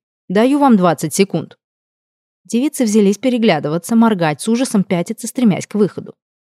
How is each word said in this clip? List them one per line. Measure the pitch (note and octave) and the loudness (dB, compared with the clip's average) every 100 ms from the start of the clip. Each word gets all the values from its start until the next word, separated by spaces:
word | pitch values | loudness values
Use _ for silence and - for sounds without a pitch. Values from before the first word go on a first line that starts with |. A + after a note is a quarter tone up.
| _ _ - | _ _ -4
Даю | F#3+ B3+ C#4+ | 0 2 2
вам | C#4+ G#3+ | 4 4
двадцать | F3+ D#3 D#3 | 2 0 -2
секунд». | - F#3+ E3 - _ _ _ _ _ _ _ _ _ - | -2 -2 -2 -8 _ _ _ _ _ _ _ _ _ -6
Девицы | A#3 D4 - A3+ | -2 -2 -2 0
взялись | G#3+ G3 G3+ | 2 2 2
переглядываться, | C4 A#3+ A3+ D#3 D3 E3 - A3+ | -2 0 0 0 -2 -6 -2 2
моргать, | A3+ G3 D#3+ D3+ | 2 2 -2 -2
с | - | -2
ужасом | A#3 C4+ G#3 | -2 0 -2
пятиться, | F3+ F3 E3+ A3+ A#3 | 0 -2 -4 -8 -10
стремясь | - A#3 E3 - | -2 0 0 -4
к | G3+ | -2
выходу. | G3 - - - _ _ | -2 -4 -16 -18 _ _